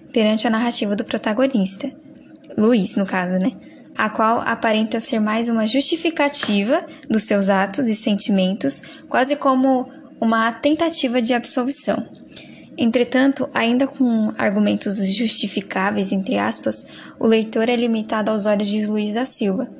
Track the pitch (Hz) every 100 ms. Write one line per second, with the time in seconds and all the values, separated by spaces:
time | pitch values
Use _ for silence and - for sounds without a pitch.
0 | - 233 214 220 247 220 240 226 208 202
1 | - 220 226 214 269 226 185 - 262 -
2 | - - - - - - 214 240 185 -
3 | 190 185 180 185 196 - - - - -
4 | 214 - 220 233 - 226 233 220 220 226
5 | - 226 214 220 233 226 214 254 285 320
6 | 339 330 285 285 - 202 202 311 349 -
7 | - 220 - 208 196 190 196 196 247 214
8 | - 202 - 196 185 196 277 - - -
9 | - 233 254 285 269 262 269 254 247 -
10 | - - 226 226 226 226 294 311 330 330
11 | 262 247 226 240 - - 247 254 - -
12 | - - - - - - - - 233 240
13 | 240 254 269 269 - 226 226 247 269 -
14 | 247 226 214 - 226 202 208 208 208 196
15 | 196 202 226 - 202 - 190 196 190 208
16 | 190 190 190 202 208 233 - - - -
17 | - - 226 226 220 220 226 240 233 226
18 | 220 220 214 220 208 208 202 214 214 214
19 | 208 214 254 - 208 190 - -